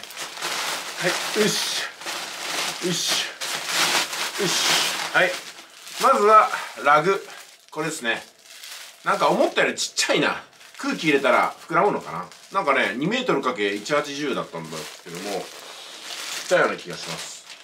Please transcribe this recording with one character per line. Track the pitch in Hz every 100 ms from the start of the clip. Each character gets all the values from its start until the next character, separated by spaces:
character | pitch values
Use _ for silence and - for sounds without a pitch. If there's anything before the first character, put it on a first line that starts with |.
| - - - - - - - - - - 175 - - 208
い。 |
よ | 208
し。 | - - - - - - - - - - - - - 175
よ |
し。 | 170 - - - - - - - - - - - - - -
よ | 190
し。 | - - - - - -
は | 160
い。 | 180 - - - - - - -
ま | 240 247
ず |
は、 | 208 214 - - - -
ラ | 135 151
グ。 | 165 196 - - - - _
こ | 156
れ | 160
で |
す | 156
ね。 | 117 107 - _ - - - - - -
な | 170
ん | 190
か | 160
思 | 202 339
っ |
た | -
よ | -
り |
ち | - -
っ |
ち | - -
ゃ |
い | 202
な。 | 113 - - - - -
空 | 277
気 | 196
入 | 160
れ | 139
た | 139
ら | 113 92 - -
膨 |
ら | 165
む | 202
の | 123
か | -
な？ | 80 87 - -
な | 190
ん | 151
か |
ね、 | 127 104 110
二 | 160
メ | 254
ー |
ト | 220
ル | 143
か | 127
け | 104 101
一 | 101 -
八 | 147 143
十 | 143 147
だ | 95
っ | 80
た | 85
ん | 80
で | 80
す | 73 -
け | 90
ど | 85
も、 | 101 98
ち |
っ | - - - - - - - - - - -
ち |
ゃ | 175
い |
よ | 123
う |
な | 90
気 | 90
が | 82
し | 85
ま | 82
す。 | - - - -